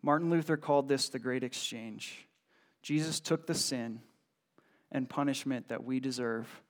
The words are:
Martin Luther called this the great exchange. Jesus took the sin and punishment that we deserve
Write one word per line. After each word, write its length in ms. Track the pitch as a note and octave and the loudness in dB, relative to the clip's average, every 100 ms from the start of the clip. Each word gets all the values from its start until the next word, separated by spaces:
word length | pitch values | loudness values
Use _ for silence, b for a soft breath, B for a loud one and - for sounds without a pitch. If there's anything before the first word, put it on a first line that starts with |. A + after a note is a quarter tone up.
Martin 300 | D3 D3+ E3+ | 4 4 6
Luther 260 | E3+ D#3 D#3 | 2 4 0
called 320 | D3+ C#3+ C#3 | 4 4 6
this 200 | C#3 - | 2 2
the 100 | C3+ | -2
great 260 | B2 B2+ | -2 -2
exchange. 800 | B2 - - A#2+ A2+ G#2+ - - - _ _ b b b | -2 -4 -6 -6 -10 -10 -12 -14 -20 _ _ b b b
Jesus 380 | - D3 D3+ - | -2 0 0 -2
took 260 | - D#3+ - | 0 0 0
the 80 | |
sin 460 | D3+ - C3 A#2 A2 - _ _ _ _ _ b b b | 0 0 -2 -4 -8 -12 _ _ _ _ _ b b b
and 180 | C#3 B2+ | -4 -2
punishment 600 | - C#3+ C3+ - B2+ - | 0 0 0 -2 -4 -4
that 160 | A#2+ | -6
we 160 | A#2+ C3 | -2 -2
deserve 480 | C3 B2 A#2+ A2+ A#2 - _ | 0 -2 -2 -2 -6 -14 _